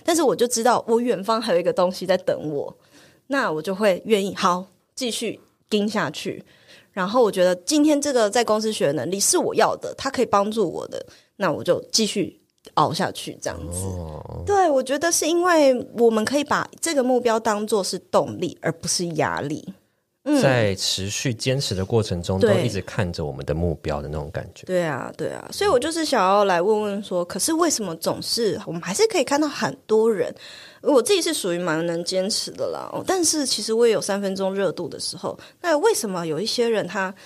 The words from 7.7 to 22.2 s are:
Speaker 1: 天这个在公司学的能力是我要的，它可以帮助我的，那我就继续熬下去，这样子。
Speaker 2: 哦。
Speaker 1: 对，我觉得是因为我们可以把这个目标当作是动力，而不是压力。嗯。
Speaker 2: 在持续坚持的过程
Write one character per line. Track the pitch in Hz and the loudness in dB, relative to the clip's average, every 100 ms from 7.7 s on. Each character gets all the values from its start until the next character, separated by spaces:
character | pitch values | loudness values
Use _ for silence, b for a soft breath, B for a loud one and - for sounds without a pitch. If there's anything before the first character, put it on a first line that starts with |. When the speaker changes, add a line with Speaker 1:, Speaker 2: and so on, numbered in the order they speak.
| 302 | 4
Speaker 1:
天 | 294 285 | 4 4
这 | 285 | 2
个 | 247 214 | 2 2
在 | 240 | 2
公 | 233 214 | 2 2
司 | 220 | 0
学 | 214 170 | 0 0
的 | |
能 | 147 120 | 0 -2
力 | 196 | -2
是 | - 359 | 2 2
我 | 214 | 2
要 | 151 165 - | 2 2 0
的， | - - | -6 -8
它 | 277 | -6
可 | 269 | -2
以 | 233 | 2
帮 | 202 202 | 2 2
助 | 220 180 | 0 -2
我 | - - | -4 -8
的， | - - b b - | -10 -14 b b -6
那 | 190 | -4
我 | 117 | -2
就 | 117 147 - | 0 0 0
继 | - 214 | 0 0
续 | 208 175 - _ _ - | 0 -4 -6 _ _ -4
熬 | - 147 | 2 2
下 | 160 156 | 2 -2
去， | - - - | -4 -12 -10
这 | - | -8
样 | 85 82 | -8 -8
子。 | 87 95 | -6 -6
Speaker 2:
哦。 | 90 80 76 - 80 85 | -6 -10 -12 -12 -8 0
Speaker 1:
对， | 403 359 | 2 4
我 | 269 | 4
觉 | 254 277 | 2 0
得 | 339 | 0
是 | 339 320 | 2 2
因 | 339 | 2
为 | 349 330 277 247 - | 4 6 6 4 -2
我 | - 233 | 2 4
们 | 220 214 | 4 2
可 | 277 | 0
以 | |
把 | 302 196 - - | 0 -2 -2 -6
这 | - 294 | -2 0
个 | |
目 | 247 254 | 2 2
标 | 233 220 | 2 0
当 | 226 208 214 | 0 -2 0
作 | 220 | 0
是 | 185 185 | 0 -6
动 | - 202 143 104 | -2 0 0 -2
力， | 170 - | -6 -4
而 | - | -4
不 | - 170 | -4 -4
是 | - 175 | -4 -2
压 | 151 120 82 | -2 -2 -2
力。 | 135 151 - - _ _ _ _ 262 | -4 -8 -10 -18 _ _ _ _ 0
嗯。 | 294 | 4
Speaker 2:
在 | 202 127 104 95 | 4 4 2 0
持 | - - 98 | -2 -2 -4
续 | - 143 | -4 -4
坚 | 113 - 131 | -2 -2 -2
持 | 143 | -2
的 | 92 92 | -2 0
过 | 117 | 0
程 | 104 87 | 0 -2